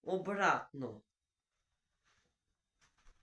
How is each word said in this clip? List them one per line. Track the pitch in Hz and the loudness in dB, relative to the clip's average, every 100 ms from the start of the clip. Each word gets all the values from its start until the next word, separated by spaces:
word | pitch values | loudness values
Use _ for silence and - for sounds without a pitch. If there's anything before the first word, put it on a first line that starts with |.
обратно. | - 185 170 202 180 135 - 139 123 107 _ _ _ _ _ _ _ _ _ _ _ _ _ _ _ _ _ _ _ _ - - | -4 -2 0 2 4 4 -2 -8 -8 -10 _ _ _ _ _ _ _ _ _ _ _ _ _ _ _ _ _ _ _ _ -20 -20